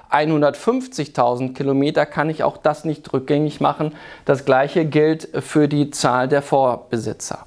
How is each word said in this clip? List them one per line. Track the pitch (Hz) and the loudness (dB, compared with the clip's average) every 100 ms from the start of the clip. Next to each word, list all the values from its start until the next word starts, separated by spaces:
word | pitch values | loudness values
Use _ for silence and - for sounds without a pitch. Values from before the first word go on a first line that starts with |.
| - | -2
einhundertfünfzigtausend | 147 156 156 147 139 - 262 254 - 147 - 120 123 131 131 | 0 2 2 2 0 -2 -2 -2 -8 -6 0 0 0 -4 -4
Kilometer, | 139 139 143 156 147 | -2 0 2 0 0
kann | - 151 | 0 -2
ich | 156 | 0
auch | - - | -2 0
das | 156 151 165 | -2 -2 -4
nicht | 147 - | -6 -4
rückgängig | 139 135 147 151 147 | -4 0 0 0 0
machen. | 143 143 156 - - - - | -2 0 -4 -8 -18 -6 -2
Das | 135 131 | 0 4
Gleiche | 131 143 175 160 | 2 2 0 2
gilt | 151 156 160 - - | 4 2 2 -4 -8
für | - 156 147 | -2 2 2
die | 147 147 | 2 -2
Zahl | - 143 123 131 | 0 0 2 2
der | 143 | 0
Vorbesitzer. | 139 143 127 117 - 117 110 - - - | 2 2 2 0 -4 -6 -6 -8 -10 -12